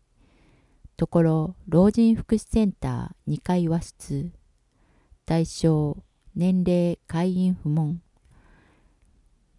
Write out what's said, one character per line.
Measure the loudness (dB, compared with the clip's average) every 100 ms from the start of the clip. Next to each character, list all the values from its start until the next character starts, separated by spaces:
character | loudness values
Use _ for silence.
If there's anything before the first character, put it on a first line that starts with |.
| _ _ _ _ _ _ _ _ -20 -6
と | 0
こ | 2
ろ、 | 2 2 -2 -8 0
老 | 4 4
人 | 4 2 2
福 | 0 -4
祉 |
セ | 0 0 0
ン |
タ | -2 -6
ー | -6 -8 -12 -6
二 | -6
階 | -2 0 0
和 | -2
室。 | -4 -16 -10 -8 -8 -12 _ _ _ _ _ _ _ -20 -4
対 | -2 -2
象、 | 0 2 2 0 -4 -12 _ -14 -2
年 | 0 2
齢、 | 2 2 0 -2 -6
会 | -4 -2 0
員 | 0
不 | 0 -2
問。 | -2 -2 -6 -12 _ _ -20 _ _ _ _ _ _ _ _ _ _ _